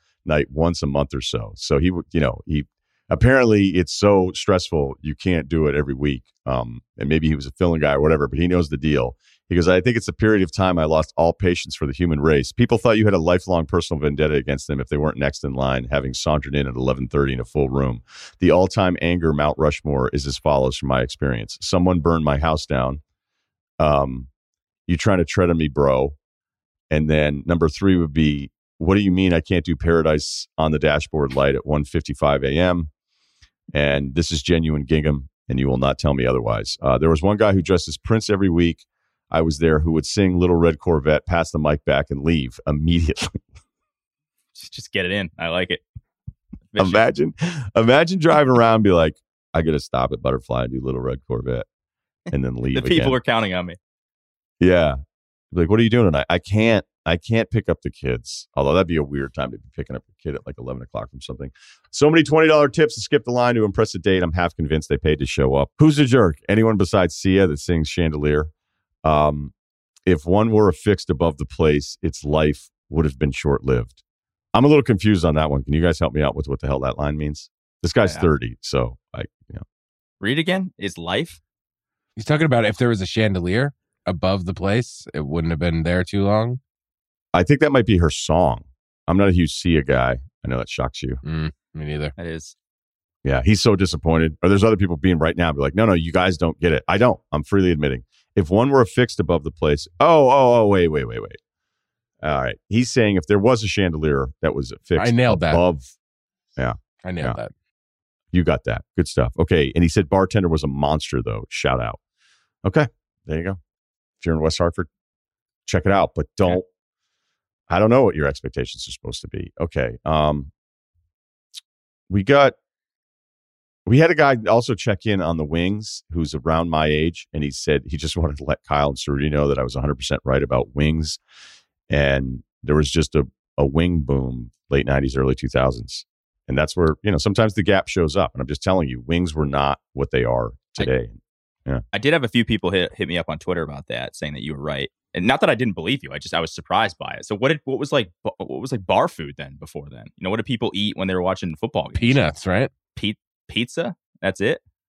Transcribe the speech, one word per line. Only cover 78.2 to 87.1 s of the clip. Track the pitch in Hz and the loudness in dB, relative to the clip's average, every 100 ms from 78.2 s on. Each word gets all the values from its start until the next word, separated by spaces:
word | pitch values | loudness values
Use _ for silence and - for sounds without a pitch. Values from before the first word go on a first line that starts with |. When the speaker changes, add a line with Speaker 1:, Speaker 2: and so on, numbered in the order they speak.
Speaker 1:
thirty, | 87 71 60 58 | 2 2 -2 -10
so | - 67 60 60 _ | -6 -4 -4 -8 _
I, | - - _ _ | -14 -14 _ _
you | - | -18
know. | - _ _ _ _ _ | -18 _ _ _ _ _
Speaker 2:
Read | 98 143 | -4 -2
again. | 165 190 185 - | -2 -2 -4 -8
Is | 98 87 | -10 -10
life? | 82 101 165 - _ _ _ _ _ _ _ - | -4 -4 -4 -10 _ _ _ _ _ _ _ -14
Speaker 3:
He's | |
talking | 107 151 160 | -2 0 2
about | 123 | 2
if | 107 - | 2 2
there | 120 | 0
was | 110 | 0
a | 95 | -2
chandelier | - 107 95 87 107 143 - _ _ - | 0 0 0 -2 -2 -2 -6 _ _ -6
above | 85 92 98 | -2 0 -2
the | 90 | -4
place, | 90 98 110 120 - - | -4 -2 -2 -2 -10 -14
it | - 71 | -10 -6
wouldn't | 82 82 | -2 -2
have | 80 | -2
been | 87 82 | -2 0
there | 80 90 | 0 -2
too | 90 101 | -2 -2
long. | 98 107 117 127 _ _ _ _ _ | 0 0 0 -6 _ _ _ _ _